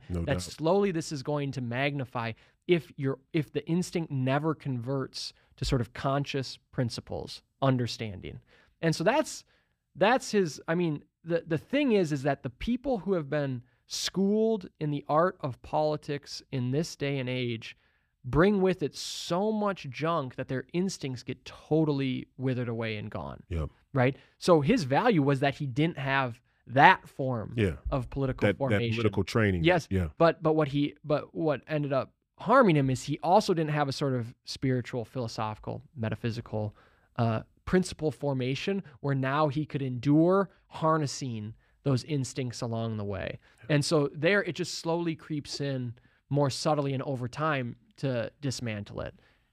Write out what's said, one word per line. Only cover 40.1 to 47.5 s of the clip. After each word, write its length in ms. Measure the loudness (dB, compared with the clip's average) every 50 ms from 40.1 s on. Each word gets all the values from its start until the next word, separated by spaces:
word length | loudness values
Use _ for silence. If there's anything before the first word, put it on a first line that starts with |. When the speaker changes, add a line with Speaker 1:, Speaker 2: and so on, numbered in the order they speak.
| 6 8 8 6 6 4 2 0 _ _ _ _
Speaker 2:
harnessing 880 | -8 -2 2 2 2 2 0 -2 -4 -6 -6 -6 -6 -6 -8 -8 -12 -14 _ _ _ _ 0
those 200 | 0 0 0 0
instincts 580 | -2 -2 -2 -2 -4 -4 -6 -6 -6 -6 -6
along 360 | -6 -4 -4 -4 -4 -4 -4 -4
the 60 | -4
way. 340 | -4 -6 -6 -6 -6 -8 -10 _ _ _ _ -4 0
Speaker 1:
Yeah. 60 | 2
Speaker 2:
And 100 | 2 2
so 240 | 4 2 2 2 2 0
there 300 | 0 0 2 2 2 0
it 100 | -2 -4
just 200 | -6 -6 -6 -8
slowly 400 | -6 -4 -2 -2 -2 -2 -4 -6
creeps 440 | -6 -8 -8 -8 -6 -6 -8 -8 -6
in 320 | -4 -4 -4 -4 -4 -6 -8 -10 -16 _ _ _ _ -2
more 200 | 0 2 2 2
subtly 440 | 0 0 0 0 0 0 0 -2 -2
and 80 | -4 -4
over 240 | -4 -4 -4 -6 -6
time 500 | -6 -4 -2 -2